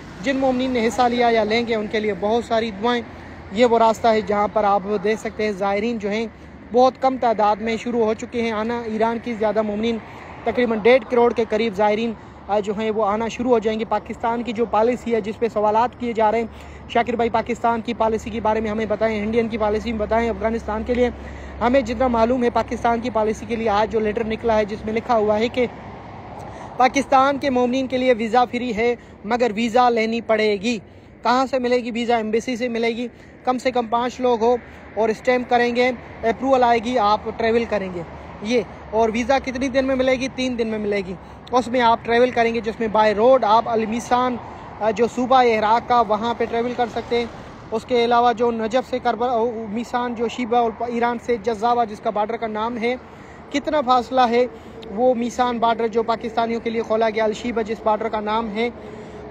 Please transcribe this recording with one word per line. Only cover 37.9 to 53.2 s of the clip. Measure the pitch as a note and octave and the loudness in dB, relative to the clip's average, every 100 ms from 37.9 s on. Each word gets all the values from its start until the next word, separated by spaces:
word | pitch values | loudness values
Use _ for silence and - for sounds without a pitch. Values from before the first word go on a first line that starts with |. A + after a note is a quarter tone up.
| F3 D#3+ - - - G#3 | -8 -10 -14 -16 -10 -2
ये, | A#3+ F3 - - | 0 -2 -8 -4
और | G#3+ A3+ | 0 2
वीज़ा | A3+ A#3 C4+ | 2 2 0
कितनी | C4+ B3+ C4+ | 0 -4 -2
दिन | C4 C4 | 0 0
में | C4 | 2
मिलेगी? | C4 C4 C4 | 2 2 -2
तीन | C4 B3+ A#3 | -4 -4 -2
दिन | A3+ | -4
में | A3 | -2
मिलेगी। | G#3 G3+ F#3 F3 - - - | -2 -2 -4 -10 -14 -20 -2
उसमें | B3 A#3 B3+ | 0 0 2
आप | A#3 A3+ | 4 2
travel | A3 A#3 B3+ | 2 4 4
करेंगे, | A#3 A#3 A#3 | 4 0 0
जिसमें | A3 G#3+ A3 | -4 -4 0
by | G#3+ G#3+ | 4 4
road | G3+ A#3+ C4 G#3+ | 4 6 6 6
आप | A3+ A3+ | 4 4
अलमिसान, | A3+ G#3+ A#3 - B3 B3 A#3+ - - - - | 0 0 -4 0 2 2 -2 -8 -16 -16 -4
अ, | G#3+ | -2
जो | G#3 A3+ | 2 0
सूबा | - B3 C4 | 0 4 6
इराक | B3 A3 G#3+ A3+ A#3 | 6 4 4 2 4
का, | A#3+ | 2
वहाँ | G#3 G#3 A#3 A#3 | 2 0 -2 -2
पे | A3+ | -2
travel | A3+ A#3+ | -2 -2
कर | B3 A#3 | -2 -4
सकते | A#3+ - A#3+ | -4 -2 -2
हैं। | A#3 - - - - | -2 -8 -16 -18 -8
उसके | A3 - B3 | -6 0 2
अलावा | A#3 A#3+ A#3+ | 4 4 4
जो | A3 A#3+ | 2 0
नजफ़ | A3+ A3 B3+ B3 | 0 0 -2 -2
से | B3+ | -2
करबला, | B3 A3 B3 | -2 0 0
अ, | A#3 A#3+ A3 A3+ | 0 0 -2 -6
मिसान | G#3+ A#3 B3 B3 A3+ | -8 -4 -4 -4 -4
जो | A3+ | -4
शीबा | - A#3+ A#3+ | -4 0 2
और | A#3 A3 A#3+ | 2 -2 -4
ईरान | A#3 A#3 A#3 | -2 0 -2
से | - A#3+ | -2 -2
जज़ावा, | G3 A3 A#3 A#3+ A3+ | -2 0 2 2 0
जिसका | G#3+ A3+ | -2 -4
border | G#3 G#3 A3+ | -2 -2 -4
का | A3+ | -6
नाम | G#3+ A3+ A#3+ | -4 -4 -2
है, | A#3+ B3+ - - | -2 -4 -8 -20